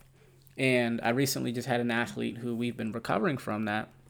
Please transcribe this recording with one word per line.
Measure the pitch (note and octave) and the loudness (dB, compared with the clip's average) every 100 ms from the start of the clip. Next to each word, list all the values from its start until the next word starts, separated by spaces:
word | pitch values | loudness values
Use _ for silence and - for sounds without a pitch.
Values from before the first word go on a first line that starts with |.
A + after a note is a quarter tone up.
| - - - - - - | -20 -20 -20 -20 -14 0
And | C3+ B2+ A#2+ A#2 | 2 4 2 0
I | A2+ | 2
recently | A#2+ C#3 C#3 B2+ | 2 2 0 -2
just | A#2+ B2 | -2 0
had | A#2+ | 0
an | A#2+ | 2
athlete | A#2 A#2+ - A#2 A#2 | 0 0 -2 -4 -2
who | A#2+ | -4
we've | A#2 A#2+ A#2 | -2 -2 -2
been | A2 | -4
recovering | A2 - F3 G3+ C3+ | -4 0 2 2 0
from | - G#2+ | -2 -2
that. | G#2+ G#2+ - - - | 0 -2 -4 -12 -20